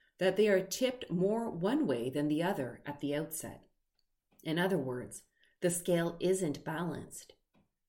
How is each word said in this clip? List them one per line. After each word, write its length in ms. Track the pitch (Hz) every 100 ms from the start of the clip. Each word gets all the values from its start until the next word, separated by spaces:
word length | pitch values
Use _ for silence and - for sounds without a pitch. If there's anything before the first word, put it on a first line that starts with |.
| _ _
that 180 | 185 185
they 100 | 214
are 140 | 185
tipped 500 | 185 - 254 254 -
more 380 | 175 190 226 233
one 380 | 165 190 294 208
way 220 | 120 127
than 200 | 147 147
the 120 | 151
other 400 | 180 202 123 113 -
at 160 | 143
the 140 | 143 147
outset. 480 | 156 - 104 - - _ _ _ _ _ _ _
In 140 | 160 165
other 200 | 185 180
words, 460 | 131 123 104 - - _ _ _
the 120 | 175
scale 440 | 175 - 170 170 170
isn't 420 | 180 190 160 135
balanced. 680 | - 160 175 139 - - - - _ _ _ _